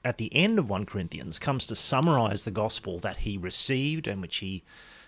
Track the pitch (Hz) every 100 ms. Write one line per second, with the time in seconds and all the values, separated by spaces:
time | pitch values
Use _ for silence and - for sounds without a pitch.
0 | 120 - 110 131 196 226 123 98 104 101
1 | 85 76 73 80 - 131 - 110 - 131
2 | 165 143 110 104 - 104 110 - 101 85
3 | 101 - 104 98 90 - - 131 139 160
4 | 151 98 87 - 98 95 - - - -